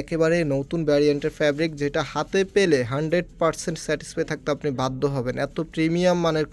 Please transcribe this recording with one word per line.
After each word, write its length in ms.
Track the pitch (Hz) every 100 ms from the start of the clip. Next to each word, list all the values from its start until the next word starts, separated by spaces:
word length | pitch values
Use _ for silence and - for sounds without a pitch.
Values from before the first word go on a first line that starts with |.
একেবারে 360 | 147 165 160 175 151 139
নতুন 240 | 139 170 151
ভ্যারিয়েন্টের 440 | 143 147 143 151 -
ফ্যাব্রিক, 320 | 151 143 165 143
যেটা 200 | 143 160 139
হাতে 260 | 147 151 196 190 202
পেলে 240 | 185 139 117
হান্ড্রেড 360 | 135 156 175 170 -
পার্সেন্ট 360 | 165 - - 160 -
স্যাটিসফাই 400 | 151 - 165 156
থাকতে 180 | 147 151 139
আপনি 140 | 147 127
বাধ্য 200 | 131 131 143 139
হবেন। 200 | 123 127 139
এত 120 | - 156
প্রিমিয়াম 440 | 165 160 170 180 175 170
মানের 220 | 156 151